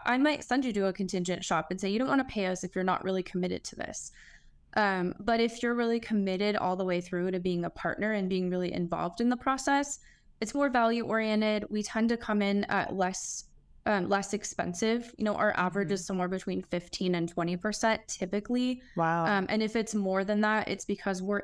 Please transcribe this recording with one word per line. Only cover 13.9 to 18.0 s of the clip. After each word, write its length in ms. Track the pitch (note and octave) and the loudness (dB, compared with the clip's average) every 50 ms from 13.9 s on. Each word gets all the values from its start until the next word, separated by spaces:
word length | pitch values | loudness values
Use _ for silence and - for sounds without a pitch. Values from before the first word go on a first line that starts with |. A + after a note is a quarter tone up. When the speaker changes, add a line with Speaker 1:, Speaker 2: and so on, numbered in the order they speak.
| G#3 G3 F3+ E3+ | 2 2 2 2
Speaker 1:
less 240 | G3+ G3 G3 - - | 2 0 0 -2 -4
expensive. 800 | G#3 - - - - F3 F3 F3 - A#3 A3 A3+ A#3+ A#3 - - - | -4 -4 -6 -4 -4 -4 -4 -2 0 0 0 0 0 -2 -8 -8 -4
You 80 | G#3+ | -2
know, 80 | G#3+ G#3 | -2 0
our 180 | - - G#3+ - - | 2 2 2 2 2
average 300 | F3+ F#3 F3 G3+ G3 D#3 | 0 0 0 0 0 0
Speaker 2:
Mm-hmm. 60 | G3+ | -2
Speaker 1:
is 100 | F#3 F3 | -4 -2
somewhere 220 | - F#3+ F#3 F3+ F3+ | -4 -2 -2 -2 -2
between 340 | F#3+ F#3 - - F#3 F#3+ F#3 | -2 -4 -4 -4 -4 -6 -4
fifteen 540 | - - F3 F3 - - - F#3+ F3+ F3+ | -4 -4 -4 -4 -6 -6 -2 0 0 2
and 120 | E3+ E3 E3+ | 0 0 -2
twenty 260 | - - E3+ E3+ F3+ | -2 -2 -2 -2 -2
percent 460 | F3+ - G#3+ G#3 - - A3+ A3 A3 | -2 -2 -4 -2 0 2 2 2 0